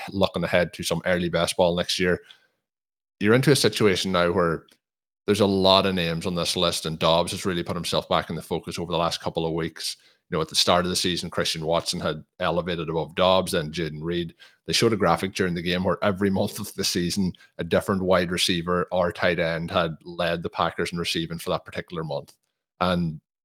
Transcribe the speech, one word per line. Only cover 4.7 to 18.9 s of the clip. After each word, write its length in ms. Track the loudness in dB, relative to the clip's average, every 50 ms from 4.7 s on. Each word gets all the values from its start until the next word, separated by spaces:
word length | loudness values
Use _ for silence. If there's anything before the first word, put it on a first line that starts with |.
| _ _ _ _ _ _ _ _ _ _ _
there's 140 | 0 2 4
a 60 | 4
lot 400 | 4 4 4 6 6 6 6 4
of 80 | 2 0
names 320 | 0 0 0 -2 -2 -4
on 80 | -2 -2
this 220 | -2 -2 -2 0
list, 280 | 0 0 0 0 -2 -4
and 140 | -6 -4 0
Dobbs 320 | 4 4 4 4 2 0
has 160 | -2 -4 -4
really 160 | -2 -2 -2
put 140 | -2 -4 -6
himself 320 | -6 -4 -2 -2 -2 -2 0
back 200 | 0 0 0 -2
in 60 | -6
the 80 | -8
focus 340 | -6 -6 -6 -6 -6 -6 -8
over 140 | -8 -6 -4
the 80 | -2 0
last 220 | 0 0 -2 -4
couple 260 | -6 -6 -4 -2 -2
of 60 | -2
weeks. 440 | -2 -2 -4 -6 -6 -8 -10 -10 -10 -12 _ _ _ _ _ -6
You 80 | -4
know, 60 | -4
at 60 | -4 -2
the 60 | -2
start 300 | 0 2 4 4 4 4
of 60 | 2
the 60 | 0
season, 320 | -2 0 -2 -2 -4 -6 -6
Christian 380 | -4 -4 -4 -2 -4 -4 -2
Watson 320 | 0 0 0 0 -2 -4 -4
had 240 | -4 -4 -4 -6 -8 _ _ -6
elevated 500 | -4 -2 -2 -2 -2 -4 -4 -6 -4 -4
above 280 | -4 -4 -4 -4 0
Dobbs, 340 | 2 4 4 4 4 2 0
then 220 | -2 -2 -2 -4
Jayden 280 | -4 -4 -6 -6 -6 -6
Reed. 320 | -6 -4 -2 -2 -4 -6 -8 _ -20 -20 _ _ _
They 80 | -4
showed 200 | 0 2 2 2
a 40 | 2
graphic 380 | 2 2 2 2 2 0 -4 -2
during 200 | -2 -2 -2 -2
the 80 | -2
game 200 | -2 -2 -2 0
where 160 | 0 0 0 0 0
every 260 | 0 0 0 0 0
month 300 | 0 0 -2 -2 -4 -8
of 120 | -12 -4 0
the 100 | 0 2
season, 480 | 2 2 0 0 0 0 0 0 -2 -2 _ _ _ _ -8
a 60 | -2
different 380 | 2 2 2 2 2 0 0
wide 280 | 2 4 4 4 4 2
receiver 560 | 0 0 0 0 0 0 0 0 0 0 0 0